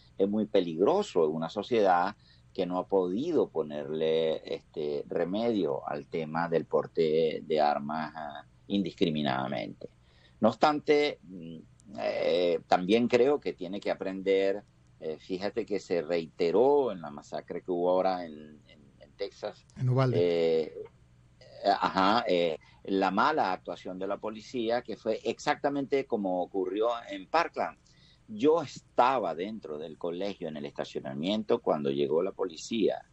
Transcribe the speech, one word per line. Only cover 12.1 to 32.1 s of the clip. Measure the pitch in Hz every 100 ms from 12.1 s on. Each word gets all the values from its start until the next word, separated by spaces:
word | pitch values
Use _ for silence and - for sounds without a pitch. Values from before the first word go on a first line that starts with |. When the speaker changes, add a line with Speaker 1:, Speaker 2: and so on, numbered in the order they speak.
| 110 - 85 87 82 -
Speaker 1:
también | 90 92 110 120
creo | 123 123 147
que | 92
tiene | - 87 101
que | 95
aprender, | 85 95 95 95 95 98 101 - _ _ -
eh, | 80 76
fíjate | - 92 101 117 101
que | 101
se | - 87
reiteró | 78 87 80 - 87 87 127 147 127
en | 95
la | 76
masacre | 73 - 78 - 87
que | 87
hubo | 90 87
ahora | 92 92 92
en, | 85 76 76 76 -
en, | 73 71 -
en | - -
Texas. | 98 - 107 - _ -
Speaker 2:
En | 127
Uvalde. | 127 131 90
Speaker 1:
Eh, | 87 85 82 80 76 - - - _ _ - _ - -
ajá, | 101 98 92 95 95 113 113
eh, | 90 85 78 - -
la | - 98 95
mala | 95 131 156 101
actuación | 92 - 87 101 92
de | 98
la | 98
policía, | 107 110 - 131 113 120
que | 120 104
fue | 110 107
exactamente | - - - 143 143 143 135 208 -
como | 110 98 92
ocurrió | 90 98 90 98 113 120 117
en | 98 92
Parkland. | 160 165 - 90 - _ _ - _ -
Yo | 107 139 165
estaba | 143 - - - 123 135 95 80
dentro | 98 110 - 76
del | 82 76
colegio | 87 85 101 95 82
en | 78
el |
estacionamiento | 71 - 73 - 67 69 82 107 110 117
cuando | - 80 71
llegó | 69 69